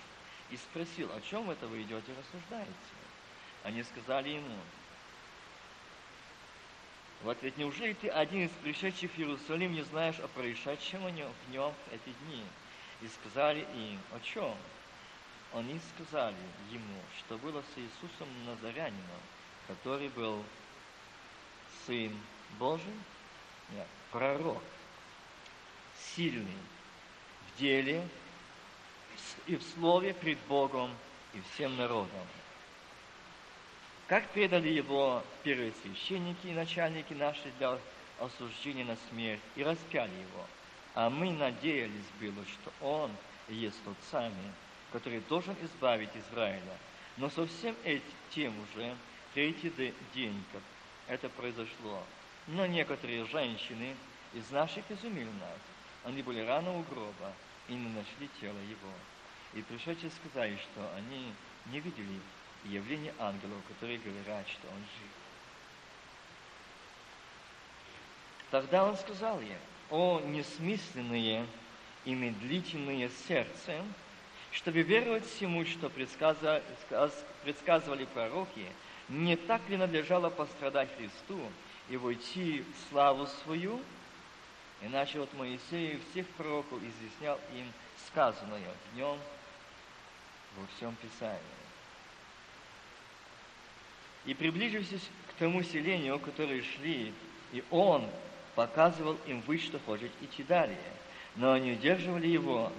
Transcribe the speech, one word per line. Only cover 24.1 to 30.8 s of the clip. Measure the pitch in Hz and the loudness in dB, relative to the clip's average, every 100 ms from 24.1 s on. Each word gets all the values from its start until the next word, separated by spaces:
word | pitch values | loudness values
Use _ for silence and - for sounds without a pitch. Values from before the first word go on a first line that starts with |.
пророк, | 117 135 139 160 - - - - - - - - - - - - - - - - - | 2 2 4 2 -2 -6 -14 -16 -16 -16 -16 -16 -16 -16 -16 -16 -16 -16 -12 -8 2
сильный | 165 123 98 98 101 - - - - - - - - | 2 2 -2 -6 -10 -14 -16 -18 -18 -18 -18 -16 -14
в | - | 0
деле | 139 135 135 160 175 - - - - - - - - - - - - - - | 6 6 6 2 0 -8 -14 -16 -16 -16 -16 -16 -16 -16 -14 -12 -10 -8 -2
и | 143 | 0
в | - 170 | 0 4
слове | 165 175 196 180 | 8 10 8 2
пред | 165 151 - | 2 0 4
Богом | 143 135 131 | 6 6 4